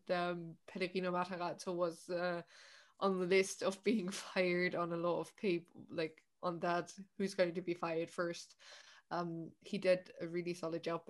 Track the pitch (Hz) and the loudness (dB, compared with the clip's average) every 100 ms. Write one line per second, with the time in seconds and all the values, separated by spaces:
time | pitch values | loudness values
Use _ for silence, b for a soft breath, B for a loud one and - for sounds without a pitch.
0 | - 180 175 175 165 165 - 185 180 185 | -2 0 2 -2 -6 -12 -12 -4 -2 0
1 | 180 180 180 180 175 - - 175 175 170 | 0 0 -2 -2 -4 -4 -4 0 0 0
2 | - 175 180 175 165 b b b b - | -4 0 0 -2 -6 b b b b 0
3 | 196 185 180 190 190 - 185 196 202 220 | 2 2 6 6 4 0 -2 2 2 2
4 | 180 - - 196 180 175 180 180 170 170 | 0 -4 -4 0 2 4 2 2 0 0
5 | 175 160 165 - 208 170 170 - - 165 | 0 0 -2 -2 0 0 -2 -18 -8 -4
6 | 160 - _ _ 180 170 175 175 170 - | -4 -6 _ _ -4 0 0 0 -2 -12
7 | 196 - 190 - 175 175 175 170 165 165 | -18 -4 -2 2 2 2 -4 -4 -2 -2
8 | 165 - 170 170 - - b b b b | -2 -2 -4 -4 -12 -20 b b b b
9 | _ 165 175 165 160 - - 196 190 185 | _ -2 -2 -4 -8 -14 -6 0 4 4
10 | 185 - 170 175 175 175 165 165 165 165 | 2 -10 -4 -2 -2 -4 -4 -2 -2 -4